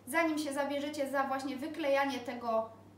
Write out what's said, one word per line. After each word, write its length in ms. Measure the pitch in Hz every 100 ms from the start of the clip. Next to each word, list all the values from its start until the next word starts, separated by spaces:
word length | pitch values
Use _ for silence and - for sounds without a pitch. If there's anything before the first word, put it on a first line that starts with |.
| 247
zanim 320 | 330 330 302
się 140 | 302
zabierzecie 580 | 277 277 285 294 302 262
za 120 | 277
właśnie 320 | 254 262 277 247
wyklejanie 640 | 311 330 285 277 277 254
tego 500 | - 240 233 220 220 - -